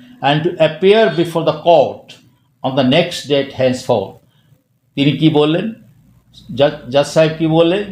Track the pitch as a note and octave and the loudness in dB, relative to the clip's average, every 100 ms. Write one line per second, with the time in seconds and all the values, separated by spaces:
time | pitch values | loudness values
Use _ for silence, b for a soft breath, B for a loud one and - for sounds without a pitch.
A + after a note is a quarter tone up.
0 | B B C#3 D3+ F3 F3 D#3 D#3 F#3+ A3 | B B -2 0 -2 0 -2 2 2 4
1 | G#3 D#3 E3 E3 D#3 D3+ E3+ D#3+ A2+ - | 2 0 -2 -2 -2 0 2 4 2 -4
2 | - - _ _ _ _ C3+ C3+ B2+ D#3 | -18 -20 _ _ _ _ -4 0 2 2
3 | F3 - C3+ C#3 C3+ - C3 B2 - A2+ | 0 -6 -4 -4 -4 -2 -2 -2 -2 -2
4 | G2 - _ _ _ _ _ _ _ - | -4 -14 _ _ _ _ _ _ _ -2
5 | C#3 D#3+ D#3 D3 D3+ F3 A3+ - - _ | -2 2 0 2 0 -2 -6 -10 -20 _
6 | _ _ _ - - A#2+ D3 D3 B2+ C#3 | _ _ _ -20 -14 0 0 0 -4 -2
7 | D3 D#3+ D#3+ D#3 D#3+ D#3+ E3+ G3 G3+ | 0 2 0 0 0 2 2 0 -6